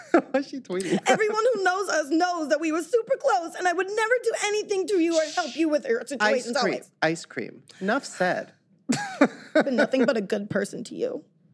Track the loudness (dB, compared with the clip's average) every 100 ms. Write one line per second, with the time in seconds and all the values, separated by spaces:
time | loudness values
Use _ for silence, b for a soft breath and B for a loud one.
0 | 2 2 2 -2 -4 -8 -6 -6 0 0
1 | 2 2 2 2 2 2 2 0 0 -2
2 | 0 2 2 0 0 0 2 -2 0 0
3 | 0 0 2 2 0 -2 0 0 0 0
4 | 2 2 0 -2 0 -2 0 -2 0 2
5 | 2 2 0 -2 -4 -2 0 0 0 -2
6 | -2 0 2 2 0 -2 0 -2 -8 _
7 | -2 0 -6 -10 -10 -12 -20 -6 -2 -2
8 | -2 -2 0 0 -4 _ _ _ -4 -4
9 | -4 0 0 0 -2 0 2 2 2 2
10 | 2 0 -2 -4 -2 -4 -4 -6 -12 -6
11 | -6 -6 -12 _ _